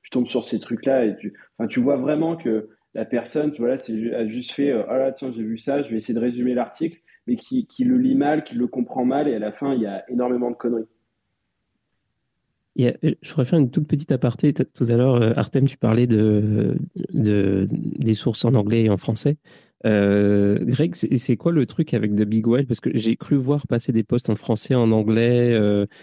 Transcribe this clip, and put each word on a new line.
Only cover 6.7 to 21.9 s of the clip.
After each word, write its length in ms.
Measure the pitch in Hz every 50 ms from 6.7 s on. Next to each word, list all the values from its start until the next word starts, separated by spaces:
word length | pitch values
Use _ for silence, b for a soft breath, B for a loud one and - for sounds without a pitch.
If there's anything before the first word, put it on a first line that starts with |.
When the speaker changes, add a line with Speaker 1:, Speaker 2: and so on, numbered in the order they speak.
| - - 160 165 170 b b b b b _ -
Speaker 1:
mais 80 | 123
qui, 300 | - - - - 254 -
qui 180 | - - - 127
le 140 | 123 127 123
lit 180 | 127 131 -
mal, 280 | - 143 - - - -
qui 100 | - -
le 140 | 120 123 120
comprend 380 | - 131 120 - - 131 123
mal. 220 | 127 131 143 151 151
Et 60 | 120
à 60 | 107
la 120 | 107 107
fin, 220 | 104 - 139 139 135
il 80 | 123
y 60 | 110 101
a 180 | 98 95 - -
énormément 440 | 123 120 123 123 123 123 123 120
de 40 | 120
conneries. 300 | - - 120 120 113 113 - _ _ _ _ _ _ _ _ _ _ _ _ _ _ _ _ _ _ _ _ _ _ _ _ _ _ _ _ _ _ _ _ _ _ _ _ -
Speaker 2:
Il 100 | - 127
y 20 | 120
a, 60 | - - -
euh, 100 | 160 - -
je 80 | - -
voudrais 160 | - - 127
faire 140 | - - 165
une 120 | 143 123
toute 160 | - - 151 -
petite 240 | - 143 147 -
aparté. 420 | 151 123 - 127 113 - - 151 139
T-, 120 | - 131
tout 200 | - _ - 127 117
à 100 | 120 117
l'heure, 180 | 123 135 127
euh, 160 | 120 117 110 117
Artem, 320 | - 127 - - 135 131 139
tu 100 | - -
parlais 280 | - 113 110 117 123
de, 680 | 123 117 107 107 107 107 104 107 107 107 104 110 - - - - - - - - -
de, 560 | 175 - 113 104 104 104 98 98 98 95 95 98
des 420 | - - - - - - - 110 110
sources 320 | 104 - 120 107 - -
en 80 | 120 131
anglais 300 | 110 101 104 113 117 113
et 60 | 110
en 60 | 101 95
français. 400 | - - 113 - - 143 151 b b b b b b b b _ -
Euh, 720 | 110 107 104 101 101 101 101 101 101 104 101 101 101 101 -
Greg, 340 | - - - - 151 175 170
c'est, 220 | - - - - 123
c'est 180 | - - 123
quoi 160 | - - 170
le 140 | 170 160 127
truc 280 | - - - 160 -